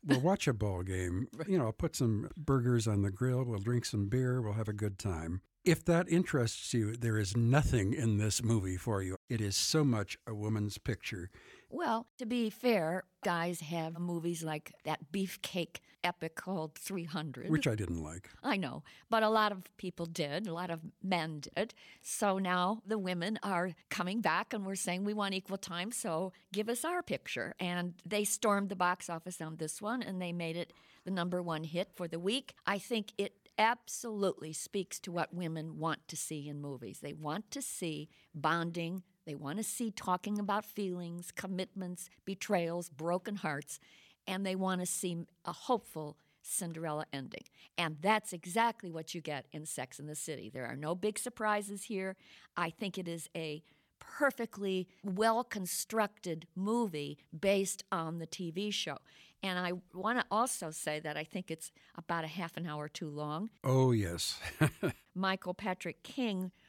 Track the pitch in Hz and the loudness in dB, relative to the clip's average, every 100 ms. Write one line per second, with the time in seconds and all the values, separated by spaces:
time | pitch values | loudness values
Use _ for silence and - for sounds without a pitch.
0 | 160 135 156 196 - 113 104 90 95 92 | 2 4 6 4 2 2 2 0 0 0
1 | 90 90 - - 202 185 113 - 160 - | 0 0 -2 -4 2 2 2 0 -2 2
2 | 120 104 - - 147 135 123 120 110 104 | 2 2 0 -4 2 4 6 6 6 4
3 | 98 95 127 127 123 104 104 120 - 107 | 4 2 2 2 0 0 2 2 2 2
4 | 98 127 127 127 107 107 107 104 107 98 | 4 4 4 2 2 0 0 0 0 0
5 | 104 82 82 92 - _ 180 160 - 170 | -2 0 -2 -4 -6 _ 4 4 6 4
6 | - 170 - 147 113 - - 123 107 120 | 6 4 6 4 4 0 0 2 2 2
7 | 117 107 98 117 117 143 - 120 98 - | 2 2 4 4 6 8 8 6 4 4
8 | 117 104 107 - 117 113 92 92 - 101 | 4 4 4 2 4 4 2 -2 0 0
9 | 92 92 - 117 104 98 - 160 147 113 | 0 -4 -2 0 0 2 2 4 4 4
10 | 98 - - 107 107 107 104 - - 107 | 0 -6 -8 -4 0 0 0 -2 -4 -4
11 | - 98 90 - - - - 302 330 226 | -4 -6 -8 -12 -20 -20 -10 -2 0 0
12 | - - 226 247 220 - 247 208 156 180 | -2 -8 -2 0 0 2 4 4 4 0
13 | - - 202 175 170 170 151 165 160 165 | -4 -4 0 2 0 -2 -4 -2 -2 -2
14 | 175 170 170 165 160 151 - - 151 156 | -2 0 0 -2 -2 -4 -8 -10 -6 -6
15 | 151 196 190 - - 185 165 - _ _ | -4 -2 -2 -4 -6 -4 -4 -8 _ _
16 | 175 - 165 - - 190 156 - - 190 | -2 -2 -8 -8 -4 -4 -4 -8 -6 -6
17 | 165 151 151 123 180 156 139 107 90 85 | -4 -4 -6 -4 0 2 2 0 0 -2
18 | 78 82 - - - 202 147 127 - - | -4 -8 -14 -6 -2 0 -2 -6 -12 -14
19 | - 226 214 220 214 190 - - 185 - | 0 4 6 6 4 0 -10 -10 -8 -6
20 | 170 165 147 151 214 165 180 165 160 - | -4 -2 -2 -2 -2 -4 -4 -6 -8 -6
21 | 190 180 160 151 - - 233 - - - | 2 2 2 -4 -4 -2 -2 -6 -20 -16
22 | - - 208 190 185 180 180 220 196 220 | -8 2 2 4 2 4 2 0 -2 -2
23 | 185 180 180 220 202 180 180 160 - - | 0 0 0 -2 0 0 0 -4 -6 -2
24 | 180 220 175 170 220 214 190 196 - 180 | 0 2 2 2 0 -4 -2 -2 -2 0
25 | 202 208 196 190 - 190 - 170 202 - | 0 0 0 -2 -4 -6 -4 -6 -4 -4
26 | 208 160 185 - - 196 214 240 320 359 | -2 0 -2 -6 -6 -2 0 0 0 -2
27 | 339 - - - 82 - 175 175 175 170 | -2 -4 -4 -4 -4 -2 -2 0 -2 -6
28 | 170 208 202 - 220 202 202 190 180 185 | -2 0 0 2 4 4 2 2 2 2
29 | - 165 180 - 160 160 156 - 208 247 | -4 -8 -8 -8 -6 -6 -6 -4 -4 -4
30 | 226 185 180 175 165 165 165 - _ - | -4 -4 -4 -2 -2 -4 -6 -12 _ -12
31 | - 190 175 180 175 156 156 170 190 - | -4 -2 0 0 0 -2 -2 -2 -4 -4
32 | 170 165 185 262 - - - 202 - 233 | -6 -2 0 0 -2 -6 -2 0 0 -2
33 | 208 - 202 _ _ - 220 247 - - | -2 -4 -4 _ _ 4 4 4 -4 -8
34 | 233 214 196 - 160 156 - 202 175 - | -4 2 2 0 -6 -8 -4 -4 -4 -6
35 | - 170 - 175 170 160 160 151 160 151 | -4 -2 -2 -2 -4 -4 -6 -2 -2 -2
36 | - 165 - 156 147 143 143 131 110 - | -6 -8 -6 -6 -6 -6 -8 -8 -10 -10
37 | 143 156 151 170 220 285 - - 170 151 | -10 -6 -4 -4 -6 -8 -6 -4 -4 -4
38 | 151 _ _ 151 156 170 170 170 165 185 | -8 _ _ 0 2 2 0 -2 -4 -6
39 | - _ - 143 143 190 214 - 226 - | -10 _ -10 -8 -6 -4 -4 -4 -4 -2
40 | - 180 208 208 202 208 - - 196 180 | 0 0 0 -2 0 -2 -2 -4 -4 -4
41 | 175 170 175 - 190 180 185 196 180 180 | -6 -8 -10 -8 -4 -4 -4 -6 -8 -8
42 | - _ - 196 - 190 170 175 175 139 | -12 _ -8 -6 2 2 2 -2 -6 -4
43 | 160 180 - 202 156 147 - - - - | 0 0 -2 -4 -2 -2 -6 -14 -16 -20
44 | - _ - 190 196 190 190 180 180 - | -20 _ -6 -2 0 0 2 2 0 -2
45 | 175 170 170 _ - 175 - 240 - 160 | -2 -2 -6 _ -10 -4 0 0 0 -8
46 | 151 - _ _ - - 170 160 160 151 | -8 -10 _ _ -6 -4 -4 -4 -2 -2
47 | 156 139 131 - - _ - - 165 147 | -4 -8 -8 -12 -14 _ -8 -2 -2 2
48 | 185 214 - 175 180 202 233 220 180 160 | 4 4 2 -10 -2 2 2 0 -8 -8
49 | 160 175 156 143 - 151 156 - 123 - | -8 -8 -6 -6 -8 -10 -8 -6 -8 -8
50 | 151 151 - 139 104 131 120 135 151 180 | -10 -8 -8 -8 -8 -8 -6 -4 -4 -2
51 | 208 208 247 - 214 208 202 202 - 196 | -2 -2 -6 -2 0 0 -2 -8 -4 -4
52 | 190 190 - - - - 165 - 202 190 | -4 -6 -14 -20 -10 -4 -4 -2 -4 -4
53 | 175 170 - 170 160 151 - _ _ - | -4 -6 -6 -6 -6 -8 -12 _ _ -20
54 | - - 285 - 226 - 196 185 180 _ | -10 0 2 2 -6 -2 0 0 -2 _
55 | 202 185 220 226 240 214 180 - - 220 | -2 4 4 4 0 -4 -4 -4 0 0
56 | 202 - 180 160 - 180 196 233 220 151 | 0 -2 -4 -4 -6 -4 0 2 2 0
57 | 147 147 _ 160 196 196 190 - - 180 | -4 -8 _ 0 4 4 2 -4 -2 -2
58 | 165 170 160 - 170 160 208 196 165 139 | -2 -4 -6 -6 -6 -2 -2 -2 -4 -6
59 | _ - - _ 190 180 180 180 - 180 | _ -20 -20 _ -2 0 0 -4 -8 -4
60 | 202 247 - 214 254 - 165 156 - 151 | 0 0 2 2 2 0 -6 -4 -4 -2
61 | 156 151 156 196 185 160 - _ _ - | -2 -4 -4 -6 -6 -8 -10 _ _ -10
62 | - 170 156 170 165 - 175 151 147 - | -4 -2 -2 -6 -6 -6 -6 -6 -8 -8
63 | 156 147 147 156 220 _ 131 131 131 117 | -6 -4 -4 -4 -6 _ 4 6 6 6
64 | 92 85 - - - - 156 - - - | 2 -2 -4 -4 -6 2 2 2 -4 -4
65 | _ 185 190 190 180 180 208 185 175 - | _ -2 -2 -2 -4 -4 -4 -4 -6 -10
66 | - - 240 185 185 - | -10 -2 0 0 -4 -10